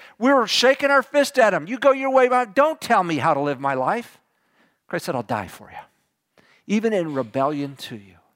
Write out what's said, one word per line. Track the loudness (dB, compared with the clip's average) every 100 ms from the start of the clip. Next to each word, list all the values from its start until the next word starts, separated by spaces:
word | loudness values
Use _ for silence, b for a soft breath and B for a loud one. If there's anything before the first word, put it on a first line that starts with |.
| B B
We | 2
were | 2 2
shaking | 2 2 2 2
our | 2
fist | 2 0 0 2
at | 2
him. | 2 -4
"You | 0
go | 2
your | 2 2
way, | 2 4
but | 2 0
don't | 0 0 0
tell | 0 0
me | 0 0
how | 0
to | 0
live | -2 -4
my | -4
life." | -2 -2 -4 -8 _ _ _ _ _ _ _ -10
Christ | -10 -6
said, |
"I'll | -8
die | -4 -6 -6
for | -14 -20
you, | -20 -20 _ _ _ _ b b b -4
even | -2 0
in | -2 -4
rebellion | -4 -4 -2 -2 -4 -8 -12
to | -16 -16
you." | -18 _ _